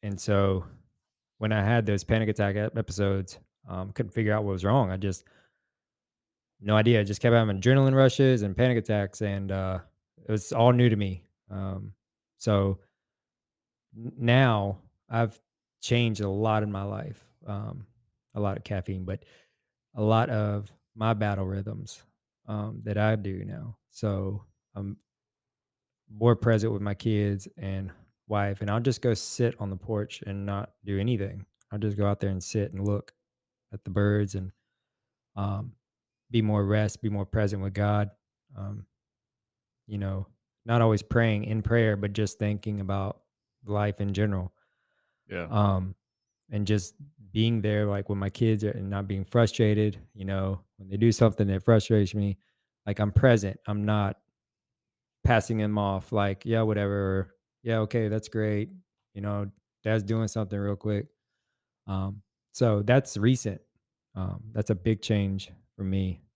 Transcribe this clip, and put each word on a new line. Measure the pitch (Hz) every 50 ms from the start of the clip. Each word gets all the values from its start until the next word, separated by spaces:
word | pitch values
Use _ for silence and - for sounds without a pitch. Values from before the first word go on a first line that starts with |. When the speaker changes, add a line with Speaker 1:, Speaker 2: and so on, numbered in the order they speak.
Speaker 1:
And | - 104 98 92
so | - - 104 98 98 98 95 92 85 - - - _ _ _ _ _ _ _ _ _ _ _
when | _ 110 107
I | 110 107 98
had | 104 120 120 107
those | 101 104 98 -
panic | - 113 110 113 107
attack | 104 - 104 101 98
ep-, | 104 104 110 -
episodes, | 113 107 - 95 98 101 98 98 98 95 92 - - _ _ _ _ _
um, | - 95 90 95 101 101
couldn't | - 120 95
figure | - 117 110 107 104
out | 107 104
what | 101
was | 95 90 87
wrong. | 101 117 139 120 92
I | 92
just, | 95 98 98 92 - _ _ _ _ _ _ _ _ _ _ _ _ _ _ _ _ _ _ _ _ _ _ _ _ _ _ _ _
no | 101 104 107
idea. | 107 110 117 120 110
I | 104
just | 98 104 -
kept | - 123 117
having | 117 113 110 101 92
adrenaline | 92 120 131 135 135 135 135
rushes | 135 135 131 - - 139 131 131 117
and | 104 101 92
panic | 104 123 127 123
attacks, | 117 104 - 107 104 101 95 - -
and, | 107 101 98 98 98 95
uh, | 98 95 95 92 92 90 - _ _ _ _ _ _ _ -
it | -
was | 110 107 - -
all | - 117 117 123 123
new | 123 123 120
to | 110
me. | 104 101 95 92 90 _ _ _ _ _ _
Um, | 98 98 98 95 95 95 101 101 98 _ _ _ _ _ _ _ _
so | _ - 117 104 101 98 98 95 - _ _ _ _ _ _ _ _ _ _ _ _ _ _ _ _ _ _ _ _ _ _ -
n-, | 110 113 123 -
now | - 123 117 120 131 135 127 113 104 101 101 95 - _ - _ _ _ _
I've | 117 117 117 107 - - _ _ _ _ _ _ _ _
changed | - - 123 120 120 113 110 98
a | 104 98
lot | 95 101 110 110 107 107
in | 107 104
my | 101 98 98
life, | 101 101 104 - - 104 - _ _ _ _ -
um, | - 101 101 107 107 - - 107 _ _ _ _ _ _ _ _ _ _
a | 107
lot | 104 101 98
of | 101 101
caffeine, | - 107 95 90 - 98 95 92
but | 92 95 - - _ _ _ _ _ _ _ _ _ _ _ _ _ _
a | 110 107
lot | 107 110 110 120 -
of | 120 107 104 104 104 104 101 101 _ _ _ _ _
my | 110 110 113 113
battle | 104 107 104 101 95 98
rhythms, | 95 95 98 98 107 107 - 104 107 - - _ _ _ _ _ _ _ _ _
um, | - 107 107 104 107 107 104 107
that | 107 104
I | 104 104 110 110
do | 107 98 98 95 92 98
now. | 98 - - - 117 110 _ _ _
So | _ - - 107 101 98 95 95 98 101 - _ _ _ _ _ _
I'm | 98 98 98 104 - _ _ _ _ _ _ _ _ _ _ _ _ _ _ _ _ _ _ _ _ _ _
more | 107 104 110 120 117
present | 110 - 117 113 107 104 113 110
with | 98
my | 101 101 101
kids | - - 113 107 104 104 101 101 98 - - _
and | - 143 98 98 95 98 95 - _ _ _ _ _ _
wife, | - 107 104 101 101 101 -
and | 107 101
I'll | 101 117
just | 117 131 120 -
go | - 123 110
sit | - - - - - 123 117 - -
on | - 101
the | 98
porch | 92 - - 113 104 104 - - - -
and | 104 98 101 98
not | 101 101 101 101 - _ _ _
do | 101 101 98
anything. | 101 120 123 104 98 82 80 101 98 _ _ _ - _
I'll | - 104
just | 107 107 101
go | 101 101
out | 101 101 -
there | - 98
and | 95 92 -
sit | - - 110 101 107 -
and | 95 98
look | 104 104 101 - - _ _ _ _ _ _ _ _ _ _ _ _ -
at | 107 _
the | -
birds | 90 101 101 104 104 104 104 98 98
and, | 98 95 92 - _ _ _ _ _ _ _ _ _ _ _ _ _ _ _ _
um, | 98 101 101 98 95 120 123 107 _ _ _ _ _ _ _ _ _ _ _
be | 117 117
more | 107 107 107 104 101
rest, | 98 104 107 107 110 - -
be | - 110
more | 104 101 98
present | - - 110 104 98 104 98
with | 95 98 95
God. | 104 104 104 104 104 104 98 - _ _ _ _ _ _ _ -
Um, | 101 98 101 101 104 101 _ _ _ _ _ _ _ _ _ _ _ _ _ _ _ _ _ _ _ _
you | - 104
know, | 101 98 98 95 95 98 - _ _ _ _ _ _ _
not | 113 117 117
always | 117 113 107 101 -
praying | _ - 120 113 113 107 104 107
in | 104 110 110
prayer, | 104 - 117 117 113 110 104
but | 98 101 101 101
just | 110 107 101 - _
thinking | 107 104 107 101 - 110 104 101
about | 98 95 98 98 98 101 - _ _ _ _ _ _ _ _ _ _
life | 107 104 104 104 104 101 -
in | 101 101 98
general. | 98 107 107 98 92 90 92 _ _ _ _ _ _ _ _ _ _ _ _ _ _ _ _
Speaker 2:
Yeah. | 92 87 87 78
Speaker 1:
Um, | - 104 104 101 95 95 92 95 95 _ _ _ _ _ _ _ _ _ _ _
and | 107 104 104
just | 95 107 101 95 - - _ 143 143 _ _ 107 95
being | 95 107 110 113 117 113
there, | 101 104 104 104 107
like, | 104 101 101 101 -
with | 104 98
my | 98 98
kids | - - 120 110 110 104 107
and | 104 - - 95 95
not | 101 98 98
being | 98 101 95 95
frustrated, | - - 120 117 107 - - 117 107 107 104 107 107 101 - - _ _
you | 104 98
know, | 95 98 95 95 95 98 95 - _ _
when | _ 98 95
they | 98
do | 104 113 117
something | 107 - 120 110 92 - 104
that | 98 95 95 -
frustrates | - 117 110 - - 113 107 101 92 -
me, | 107 101 101 95 _ _ _ _ _ _ _ _ _ _
like, | 104 104 -
I'm | 107 101
present. | 98 - 131 131 120 107 98 98 92 - _
I'm | - 104 104 104
not | 107 107 104 101 98 - _ _ _ _ _ _ _ _ _ _ _ _ _ _ _ _ _ _ _ _ _ _
passing | - 123 113 - - 117
them | 110 107 104 104
off | 104 101 98 98 95 - -
like, | - 107 101 101 98 - -
"Yeah, | 117 113 113 113
whatever," | 110 107 101 101 101 101
or, | 101 98 95 95 95 92 - _ _ _ _ _ _ _
"Yeah, | 117 113 110
okay, | 110 104 - 117 110 104
that's | 107 110 -
great." | - - 113 107 107 104 104 107 - - - _ _ _ _ _ _ _
You | 101
know, | 101 104 104 104 101 98 - _ _ _ _ _ _
"Dad's | 107 110 110 101
doing | 98 113 113 113
something | 104 - 110 107 95 104 101
real | 101 101 104
quick." | 101 - 107 104 101 - - _ _ _ _ _ _ _ _ _ _ _ _ _ _ _
Um, | 101 95 95 95 98 98 104 _ _ _ _ _ _
so | _ - 123 117 107 104 104
that's | 104 123 135 135 - -
recent. | 104 104 117 131 123 - 110 95 - _ _ _ _ _ _ _ _ _ _ _
Um, | 95 92 92 95 - 110 110
that's | 113 110 104 -
a | 110
big | 90 90 113 110 101
change | - - 110 104 101 98 95 95 - - - - _ _ _
for | - 101
me. | 95 95 98 95 92 87 - _ _ _